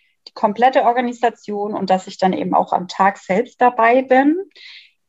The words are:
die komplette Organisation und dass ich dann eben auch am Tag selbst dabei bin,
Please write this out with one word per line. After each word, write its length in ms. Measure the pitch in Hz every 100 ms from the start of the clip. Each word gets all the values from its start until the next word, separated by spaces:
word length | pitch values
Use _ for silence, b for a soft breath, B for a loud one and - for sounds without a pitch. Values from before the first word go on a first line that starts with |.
| _ _ -
die 60 |
komplette 500 | - 220 202 247 262
Organisation 880 | 220 240 247 240 240 226 - 208 208 202
und 140 | 190
dass 180 | 185 -
ich 100 | -
dann 160 | 190
eben 220 | 180 185 170
auch 180 | 180
am 140 | - 180
Tag 300 | - 190 196
selbst 440 | - 190 247 -
dabei 400 | 247 240 226 254
bin, 340 | 262 254 285 339 392 B B B B B